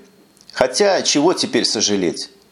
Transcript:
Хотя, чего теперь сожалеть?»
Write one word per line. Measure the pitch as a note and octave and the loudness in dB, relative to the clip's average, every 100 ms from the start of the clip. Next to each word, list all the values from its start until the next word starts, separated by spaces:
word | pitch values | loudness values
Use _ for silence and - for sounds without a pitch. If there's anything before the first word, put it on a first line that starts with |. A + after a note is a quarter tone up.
| - _ _ _ - | -20 _ _ _ -16
Хотя, | - C3 - G3+ E3+ | 0 0 2 2 2
чего | A#2 D3 D#3+ | 0 2 2
теперь | E3 C#3 A#2+ | 0 -2 -2
сожалеть?» | G2 A2 G2+ G2+ E2+ - - - _ | -2 -2 -2 0 -2 -4 -12 -18 _